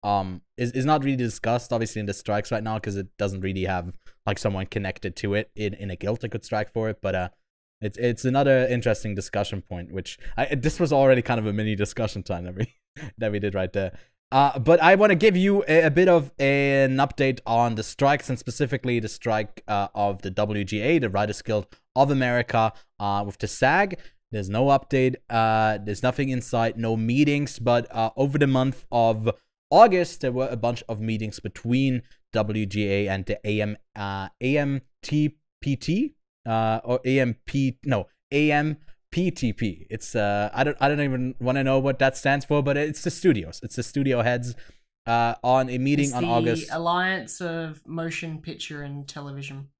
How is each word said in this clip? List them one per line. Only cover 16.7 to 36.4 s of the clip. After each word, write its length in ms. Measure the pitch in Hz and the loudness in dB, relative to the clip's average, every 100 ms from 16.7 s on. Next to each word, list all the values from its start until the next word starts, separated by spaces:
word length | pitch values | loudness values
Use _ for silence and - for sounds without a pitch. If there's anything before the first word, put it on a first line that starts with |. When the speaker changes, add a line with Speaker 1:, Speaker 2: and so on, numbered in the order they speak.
| 139 135 131 | 4 4 4
Speaker 1:
update 440 | 135 - 135 123 - | 0 2 0 0 0
on 300 | 117 120 110 | 2 2 0
the 80 | |
strikes, 460 | 107 - 139 143 - | -6 2 2 2 -2
and 100 | 127 | -6
specifically 580 | - - 135 139 127 120 | -6 -4 -2 -2 -2 -2
the 100 | 110 | -2
strike, 520 | - 120 110 107 - - | -6 -2 -2 -2 -10 -4
uh, 220 | 104 101 | -2 -2
of 280 | - 101 95 | -2 -2 -2
the 100 | 98 | -6
W 320 | 92 107 104 | -2 -2 -2
G 160 | 98 107 | -2 -2
A, 200 | 117 165 | 2 2
the 100 | 120 | 2
Writers 320 | 98 104 101 | 0 -2 -4
Guild 260 | - 107 98 - _ - | -4 -4 -4 -18 _ 2
of 120 | 139 | 2
America, 600 | 139 127 123 117 117 110 - - _ | 2 0 -2 0 0 0 -2 -20 _
uh, 260 | 101 101 101 | -4 -2 -4
with 120 | - | -6
the 80 | 104 | -8
sag. 520 | - 131 165 202 175 - _ _ | 0 2 2 0 -4 -14 _ _
There's 180 | 107 95 | -8 -4
no 180 | 107 139 | 0 2
update, 480 | 135 - 131 131 127 _ | 2 2 2 2 0 _
uh, 500 | 113 113 110 110 104 | 0 2 2 2 0
there's 180 | 101 98 | -6 -2
nothing 280 | 123 127 135 | -2 -2 -2
in 120 | 127 | -4
sight, 360 | - 117 117 113 | -2 0 0 0
no 180 | 113 113 | -2 0
meetings, 640 | 113 127 147 143 143 - | 0 2 2 2 -2 -4
but, 340 | 120 120 117 | 0 0 0
uh, 180 | 113 110 - | -2 -4 0
over 220 | 143 147 | 0 2
the 100 | 143 | 4
month 380 | 131 131 131 - | 4 2 -2 -2
of 400 | 120 113 110 110 - _ _ _ | 2 2 2 -2 -4 _ _ _
August, 520 | 165 226 185 170 - | 8 8 8 0 -2
there 100 | 131 | -4
were 160 | 123 131 | -2 -4
a 60 | 120 | -2
bunch 260 | 117 120 - | -2 -4 -6
of 140 | 110 | -6
meetings 400 | 110 110 107 - | -4 -4 -4 -8
between 600 | 107 - 117 127 135 127 - - _ | -12 -8 0 2 2 0 -6 -20 _
W 340 | 110 104 107 104 | -2 0 -2 -2
G 220 | 104 104 | -2 0
A 220 | 98 101 | 0 0
and 160 | 95 90 | -2 -4
the 120 | 104 107 | -6 -2
A 160 | 107 | -2
M, 160 | 104 104 _ - | -2 -6 _ -10
uh, 320 | 101 98 95 _ | -8 -6 -8 _
A 180 | 127 147 | -2 0
M 240 | 143 139 - _ | 0 -4 -6 _
T 320 | - 151 151 - _ _ | -2 0 0 -2 _ _
P 160 | - 135 | -4 -4
T, 400 | - 185 285 _ _ _ | -2 -2 -2 _ _ _